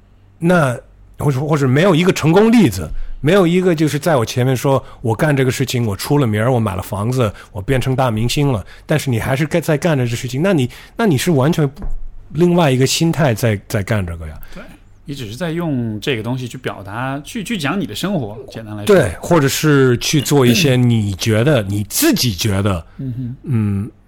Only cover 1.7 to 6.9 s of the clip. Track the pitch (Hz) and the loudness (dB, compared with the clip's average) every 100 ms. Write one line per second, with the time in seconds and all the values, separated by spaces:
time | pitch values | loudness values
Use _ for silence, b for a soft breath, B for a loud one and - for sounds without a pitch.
1.7 | 131 196 160 180 - 147 180 220 233 160 | 4 4 4 2 2 4 4 6 6 4
2.7 | 95 78 b b b 139 202 165 180 185 | 2 -6 b b b 2 4 4 4 2
3.7 | 160 156 147 175 139 110 123 123 127 143 | 2 0 0 0 0 0 0 0 0 2
4.7 | 160 B B 113 110 156 139 131 - 127 | 0 B B -4 0 2 2 0 0 -2
5.7 | 123 113 95 - 147 123 104 113 123 107 | -2 -2 -4 0 0 2 0 0 0 0
6.7 | 92 - | -4 -6